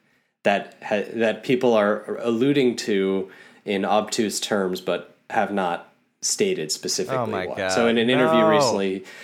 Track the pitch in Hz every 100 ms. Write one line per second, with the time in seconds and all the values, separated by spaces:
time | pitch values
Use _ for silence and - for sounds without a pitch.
0 | _ _ _ _ 107 98 - - - 107
1 | - 113 113 107 - 123 127 113 104 104
2 | - 104 120 113 135 143 127 110 - 98
3 | 95 95 95 - - - - 98 98 107
4 | 107 - 107 - - 104 92 92 - 87
5 | - _ - 113 98 101 90 85 - _
6 | _ _ - - 98 90 78 - 90 -
7 | 92 131 110 98 90 - 92 101 117 117
8 | 113 127 160 160 160 151 131 101 98 95
9 | - -